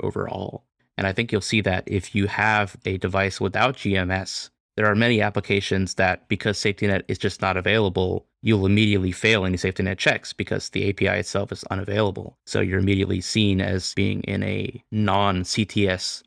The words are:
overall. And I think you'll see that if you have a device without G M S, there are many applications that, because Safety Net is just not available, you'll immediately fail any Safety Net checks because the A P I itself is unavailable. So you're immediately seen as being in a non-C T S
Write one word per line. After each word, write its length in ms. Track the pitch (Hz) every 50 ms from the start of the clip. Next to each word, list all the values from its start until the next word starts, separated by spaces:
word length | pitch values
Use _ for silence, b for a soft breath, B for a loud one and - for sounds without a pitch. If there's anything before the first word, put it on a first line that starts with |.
| -
overall. 600 | 101 - - - - - 95 95 - - - - _ _ _ _ _ _ -
And 80 | 98
I 80 | 98 95
think 180 | - 117 117
you'll 100 | - 104
see 200 | - - - 110
that 220 | 98 98 92 92 -
if 300 | - 101 98 90 - -
you 100 | 104 98 98
have 480 | - - 101 110 107 107 104 95 - - _
a 120 | - 98 92
device 420 | - 95 92 98 98 98 92 -
without 360 | 104 98 95 101 110 127 143
G 200 | - - 104 98
M 140 | 95 92 90
S, 400 | 92 95 95 - - - - - _ _ _ _ _
there 120 | - 107 107
are 80 | 104
many 260 | 104 117 120 123 107
applications 720 | 104 104 101 101 98 - 104 101 98 - - 95 95 90 -
that, 320 | - 95 92 92 - - _
because 280 | 107 92 - 110 101 -
Safety 300 | - 107 98 - 110 101
Net 160 | 98 92 - -
is 80 | 107 -
just 240 | - 101 - -
not 160 | - 95 92 92
available, 680 | 92 95 104 113 107 95 92 92 92 92 92 92 - _ _ _
you'll 240 | - 104 110 101 95
immediately 460 | 95 101 104 110 107 104 98 92 92
fail 320 | 90 - - 110 113 107 92
any 140 | 92 92 90
Safety 260 | - 98 92 - 95
Net 140 | 95 95 -
checks 340 | - 156 135 - - -
because 380 | - - 98 - - 101 - -
the 160 | - - 98
A 80 | 98 98
P 140 | - 95 95
I 80 | 95
itself 360 | 95 95 - - 98 101 -
is 120 | 98 - -
unavailable. 720 | - 101 95 95 98 101 104 110 101 95 - 98 82 - _ _
So 160 | - - 104
you're 180 | 101 95 92 95
immediately 400 | 95 98 101 98 95 95 95 95
seen 400 | 92 - - 113 107 101 98 95
as 340 | 95 98 95 95 95 - -
being 280 | - 101 101 98 98
in 200 | - 101 101 98 98
a 380 | 98 98 98 98 95 - - - _
non-C 760 | - 107 107 101 95 98 101 101 98 92 90 - - - 110
T 240 | - - 107 101 95
S 340 | 92 92 - - - - -